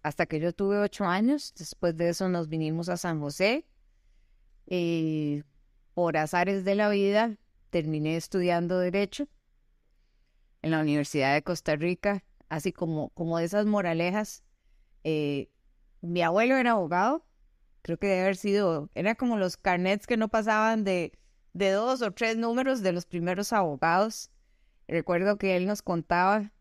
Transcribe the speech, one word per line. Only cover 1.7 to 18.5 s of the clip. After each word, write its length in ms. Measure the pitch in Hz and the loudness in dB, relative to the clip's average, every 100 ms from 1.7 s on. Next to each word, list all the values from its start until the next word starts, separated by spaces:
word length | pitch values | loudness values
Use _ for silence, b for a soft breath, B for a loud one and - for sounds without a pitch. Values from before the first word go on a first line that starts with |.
| - 175 160 | -2 -2 2
de 140 | 170 | -2
eso 180 | 165 190 | 0 0
nos 200 | 175 156 | -2 -2
vinimos 400 | 160 156 160 170 | -4 -2 -4 -4
a 60 | 175 | -4
San 220 | 180 160 | -4 -4
José. 440 | 147 147 196 269 - _ _ _ _ _ _ _ _ _ - | -6 0 2 2 -6 _ _ _ _ _ _ _ _ _ -6
Eh, 760 | 180 170 165 160 156 151 147 - _ _ _ _ | -2 0 0 0 -2 -2 -4 -8 _ _ _ _
por 220 | - 170 156 | -2 0 0
azares 480 | 156 180 180 196 | 0 2 2 0
de 100 | 185 | 0
la 140 | 196 208 | 2 2
vida, 480 | 202 196 208 233 208 _ _ _ | 2 4 4 2 -4 _ _ _
terminé 460 | 170 156 156 151 165 | -2 -2 -2 -2 -4
estudiando 640 | - 190 175 170 170 180 | -2 -2 2 0 0 0
Derecho 500 | 180 190 202 - 285 _ _ _ _ _ _ _ _ _ _ _ _ _ | 0 0 -2 -4 -10 _ _ _ _ _ _ _ _ _ _ _ _ _
en 100 | 160 | -2
la 80 | 160 | 0
Universidad 540 | 156 147 143 151 135 | 2 0 0 0 2
de 80 | 147 | 2
Costa 340 | 160 170 - 151 | 0 -4 -2 -2
Rica. 480 | 170 180 208 202 _ _ _ | -2 -2 -2 -4 _ _ _
Así 240 | 160 190 | -4 -4
como, 380 | - 170 156 - | -4 -4 -4 -6
como 280 | - 165 165 | -6 -4 -2
de 60 | |
esas 220 | 170 202 214 | 0 0 2
moralejas, 760 | 208 175 165 175 208 214 - _ _ _ _ _ _ | 0 0 0 0 -2 -6 -12 _ _ _ _ _ _
eh, 460 | 156 156 147 143 - _ _ _ _ _ | -4 -2 -2 -4 -8 _ _ _ _ _
mi 220 | 175 175 | -4 0
abuelo 340 | 165 185 240 262 | 2 4 4 4
era 160 | 240 | 4
abogado. 520 | 226 165 175 214 320 _ _ _ _ _ _ | 2 2 2 2 0 _ _ _ _ _ _
Creo 140 | - 165 | -8 -4
que 100 | 202 | 0
debe 140 | 185 | 2
haber 140 | 190 190 | 0 0
sido, 540 | 208 | 0